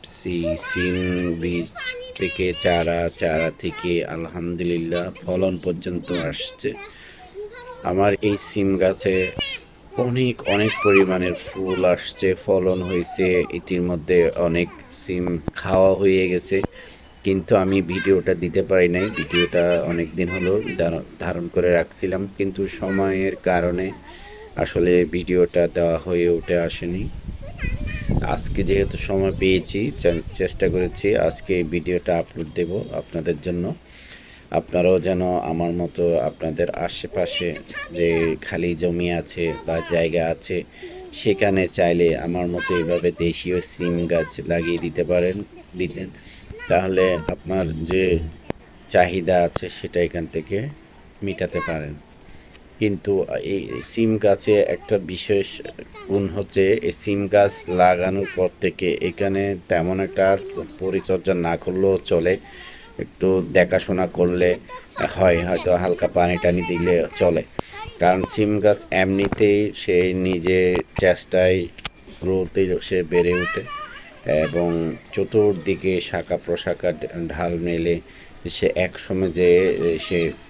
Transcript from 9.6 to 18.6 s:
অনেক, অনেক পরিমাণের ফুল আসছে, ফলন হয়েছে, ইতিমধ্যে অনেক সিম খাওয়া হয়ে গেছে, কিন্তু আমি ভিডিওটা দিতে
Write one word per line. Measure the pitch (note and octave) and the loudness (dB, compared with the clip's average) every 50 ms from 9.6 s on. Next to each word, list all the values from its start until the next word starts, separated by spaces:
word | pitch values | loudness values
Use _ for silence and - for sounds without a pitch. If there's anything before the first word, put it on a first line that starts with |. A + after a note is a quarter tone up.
| - - - - - - - | -14 -20 -20 -20 -20 -12 -4
অনেক, | - B2 B2 A#2+ B2+ B2+ B2 A#2 - - - | -2 -2 0 2 2 0 0 0 -2 -2 0
অনেক | G2 G2+ G#2+ A2 G2+ - - | 0 2 2 0 0 2 4
পরিমাণের | G#2 G2 G2 F#2+ F#2 F#2 F#2 F2+ F2+ E2+ | 6 6 6 6 6 2 0 0 -2 -4
ফুল | - - - - F#2+ F#2+ F#2 F#2 F#2 F#2 | -6 -8 -12 -8 -6 -4 -4 -2 2 4
আসছে, | F2+ F2 - - - - - - F#2 F#2 | 2 2 2 -2 -10 -6 -2 0 0 0
ফলন | - - - F#2+ F#2+ F#2 F#2 F#2 F#2 | 0 0 0 2 2 2 2 0 0
হয়েছে, | F2+ F2 F#2 F2 E2+ - - - F#2+ F#2 F2+ F2+ E2+ - | -2 -2 -2 -2 -2 -4 -2 0 0 2 2 2 0 0
ইতিমধ্যে | - F2 - - F#2 F2+ F2 F2+ F2 E2 D2+ F2+ F2+ F2 E2+ D#2+ - | -6 -10 -6 -4 -2 0 0 0 -2 -4 0 4 4 6 6 4 2
অনেক | - F2 F2 E2 E2+ F2 E2 - - - - | 0 0 2 2 0 0 -2 -4 -18 -20 -18
সিম | - - - - F2+ F2+ F2+ F2 F2 E2 D2 - - | -18 -14 -8 -6 -4 -2 -2 -2 -4 -4 -4 -6 -8
খাওয়া | - - G2 F#2+ F#2+ F#2+ F#2+ F#2+ | -6 -4 2 4 6 6 6 6
হয়ে | F2+ G2+ G2 F#2+ F#2+ F#2 F2+ | 6 4 6 6 6 4 2
গেছে, | F2+ F2 - - G2 F#2+ G2 - - - - - - - - - - - - | 0 -2 -2 0 -2 -2 -2 -2 -8 -14 -20 -20 -20 -20 -20 -20 -20 -4 -2
কিন্তু | G2+ F#2+ F#2+ E2+ - A#2+ | 0 0 0 2 2 2
আমি | G2 F#2+ F#2+ G2 G2 | 4 4 4 2 2
ভিডিওটা | F#2 E2 F2+ F#2 - G2 G2 F#2 D#2+ F#2+ F#2 | 0 0 -4 -2 4 4 4 4 4 2 0
দিতে | E2+ F2 E2+ D#2+ G2 | 0 -2 -2 0 0